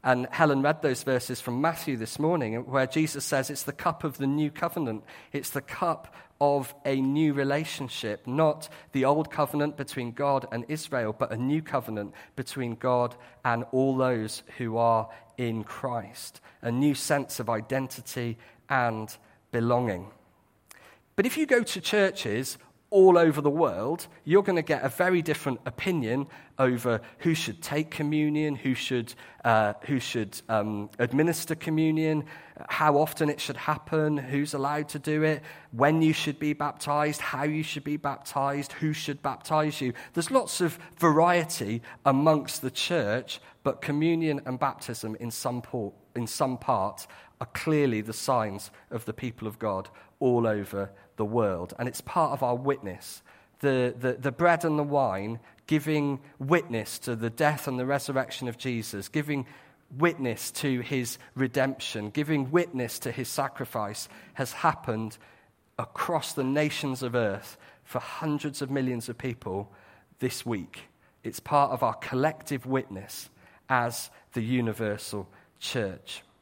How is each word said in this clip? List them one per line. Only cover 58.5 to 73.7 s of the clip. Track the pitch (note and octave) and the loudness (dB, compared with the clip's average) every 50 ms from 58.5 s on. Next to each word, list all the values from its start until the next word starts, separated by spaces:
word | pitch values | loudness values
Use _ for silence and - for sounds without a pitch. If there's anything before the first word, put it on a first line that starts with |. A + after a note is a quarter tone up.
| A#2 - | -8 -6
Jesus, | - C3+ B2 A#2 G#2+ - - G2+ G2 - | -6 -4 -4 -4 -4 -6 -8 -8 -10 -4
giving | - D3+ C#3+ D3 D3 C#3 B2 - - - - - _ _ _ _ - B2+ | -4 -4 -2 -2 -4 -4 -4 -6 -12 -20 -20 -20 _ _ _ _ -2 2
witness | D#3 F3 E3 E3 C3+ B2 A2+ - - - | 2 2 2 2 -2 -2 -2 -4 -6 -8
to | - - - C#3+ C3 B2 | -6 -2 0 0 0 0
his | A#2+ - C#3+ C3+ B2 A2+ - - - - _ | -2 -2 -2 -2 -2 -4 -6 -10 -14 -14 _
redemption, | C3 C3 B2+ A#2+ C#3+ C3 C3+ C3+ - - - - A2 G#2 G#2+ | -2 -2 0 2 2 2 2 0 -4 -8 -8 -6 -6 -6 -4
giving | G#2 D3 D3 D3 D#3+ D3 C3+ B2+ | -2 -4 0 0 0 0 0 2
witness | D3+ F3 F3 E3+ - B2+ B2 A2+ - - | 2 2 2 2 -2 -4 -4 -4 -6 -6
to | - B2+ | -8 -6
his | A2+ - B2 - | -6 -6 -6 -4
sacrifice, | - - C#3 C#3 - - B2+ - - A#2 G#2+ G2+ G#2+ - - - - - - - - | -2 -2 -2 -2 -4 -8 -10 -6 -4 -6 -4 -4 -6 -8 -12 -12 -14 -20 -20 -18 -6
has | - C3+ A#2+ - | -6 -6 -4 -4
happened | - - E3 - - - - A2+ A2 A2 G#2+ G#2+ - - - - - _ _ _ _ _ _ _ - | 2 2 2 2 2 -4 -4 -4 -2 -4 -6 -8 -12 -20 -20 -20 -20 _ _ _ _ _ _ _ -8
across | - - - - - - F3 D#3 - - - | -8 -8 -6 -6 -4 -2 -2 -2 -2 -4 -4
the | - C3+ | -2 0
nations | C3 C3+ D3 D3+ D3+ D3 - - C#3+ C3 B2+ | 0 2 2 2 0 0 -2 -4 -4 -4 -4
of | C3+ B2 A#2 | -4 -2 0
earth | B2 A#2 G#2 G2 G#2 - - - - - - - _ _ | 2 2 2 0 -4 -8 -14 -20 -20 -20 -20 -20 _ _
for | - - B2+ | -8 -8 -8
hundreds | - - - - - D#3 D3 D3 - D3+ C#3 - | -6 -6 -10 -6 -2 -2 -2 0 -2 -4 -4 -4
of | C#3+ C3 | -6 -4
millions | C#3 C#3 C3 B2+ B2+ A#2 A2+ - | -2 0 0 0 -2 -4 -6 -8
of | - - | -10 -6
people | - C3 A#2 - - G#2+ F#2 G2 G2+ - - - - - - - _ _ _ _ | -6 -6 -6 -6 -8 -6 -6 -6 -6 -8 -14 -20 -20 -20 -20 -20 _ _ _ _
this | B2+ B2+ - - - | -4 -4 -4 -4 -4
week. | A#2+ A#2 G2 E2+ - - - - - _ _ _ _ _ _ _ | -4 -4 -4 -4 -8 -14 -20 -20 -20 _ _ _ _ _ _ _
It's | A#2 - - | -10 -10 -10
part | _ - D3+ D3 C#3 - | _ 2 4 4 4 4
of | C3 A#2+ C3+ | 2 0 0
our | A#2 G#2+ | -2 -2
collective | - - - - B2+ C3+ D#3 D#3 - - - D3 C3 - | -4 -8 -6 -2 0 0 0 -2 -4 -8 -6 -6 -6 -4
witness | B2+ C3 C3 - - G2 F#2+ G2+ - - - - - _ _ - - - - _ | -2 -2 -2 -2 -4 -10 -12 -12 -12 -14 -14 -16 -16 _ _ -20 -20 -20 -20 _
as | - | 0